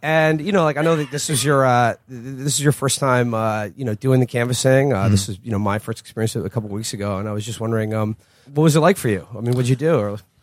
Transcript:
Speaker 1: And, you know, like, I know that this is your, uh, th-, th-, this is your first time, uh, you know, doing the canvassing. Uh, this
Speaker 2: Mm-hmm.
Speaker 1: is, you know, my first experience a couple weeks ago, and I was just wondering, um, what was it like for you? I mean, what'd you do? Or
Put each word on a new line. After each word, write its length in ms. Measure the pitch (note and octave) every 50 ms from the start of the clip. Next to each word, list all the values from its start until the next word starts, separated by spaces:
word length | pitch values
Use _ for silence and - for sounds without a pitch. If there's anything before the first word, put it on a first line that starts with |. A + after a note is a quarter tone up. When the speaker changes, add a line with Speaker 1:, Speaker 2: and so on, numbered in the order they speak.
Speaker 1:
And, 380 | - D3+ D#3+ D#3+ D#3 D#3 D#3+ D3+
you 120 | D3 G3+
know, 120 | G3 F#3+ D#3+
like, 120 | D#3 C#3 C#3+
I 40 |
know 140 | D#3 E3 E3
that 140 | D3+ D3 B2+
this 180 | C#3+ C#3+ - -
is 140 | D3+ A#2+ A#2+
your, 200 | D3 C#3+ C3+ C3
uh, 280 | B2+ B2 A#2+ A#2+ A2+ G2+ - _ -
th-, 140 | C3 A#2+
th-, 140 | A2+ C3+ C3+ B2+
this 160 | C#3 D3 C#3+
is 80 | -
your 100 | C#3 D3
first 260 | C#3 - C#3+ C3 - -
time, 360 | C#3+ C3 B2+ B2 A#2+ A#2+ A2+
uh, 340 | A2 A2 A2 G#2+ G#2+ G#2+ G2+ -
you 80 | - C3
know, 100 | A2+ G#2
doing 240 | - - C3+ C3 C3
the 60 | B2
canvassing. 680 | - - B2 A#2+ B2 B2 - - C3 C3 C3+ C3+ C#3+
Uh, 160 | A#2+ F#2+ G2 G2+
this 140 | G#2 F#2+ G2
Speaker 2:
Mm-hmm. 80 | F#2
Speaker 1:
is, 60 | F2+ F2+
you 80 | - A#2
know, 80 | A2 G2+
my 200 | G#2 G2+ G2+ G#2+
first 220 | - A#2 A2+ -
experience 360 | - - - A2+ A2 G#2+ -
a 120 | A#2 D#2+ G2+
couple 180 | - A#2 G#2 G#2
weeks 220 | G2 G#2+ A2 -
ago, 260 | - G2+ G2+ G2+ G2 F#2
and 100 | G#2 G#2+
I 40 |
was 120 | G#2 G#2+ G#2
just 160 | A#2 G#2+ -
wondering, 320 | A2 A2+ A2+ A2 A2 G#2+ A2
um, 220 | A2 G#2+ G#2+ A2 - _ _ _ _ _ -
what 100 | C#3+ D3
was 140 | D#3+ E3 D3
it 40 | D#3+
like 160 | D3+ F3+ G3+
for 120 | - - A#2+
you? 180 | G2+ F2+ D2 - A2+
I 40 | G2
mean, 120 | A#2 A#2+ B2
what'd 140 | B2+ B2+ A#2+
you 80 | C3
do? 180 | B2 C#3+ D#3+ E3+ B2
Or 200 | G#2 G#2 G2+ G#2+ - _ _ _